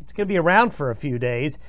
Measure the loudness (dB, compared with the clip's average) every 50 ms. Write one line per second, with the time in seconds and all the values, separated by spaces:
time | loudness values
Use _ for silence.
0 | -14 -10 -6 -4 -2 0 2 2 4 6 6 6 4 4 0 -2 -4 -4 -4 -4
1 | -4 -4 -2 -2 -2 -2 0 -2 -2 -4 -4 -8 -12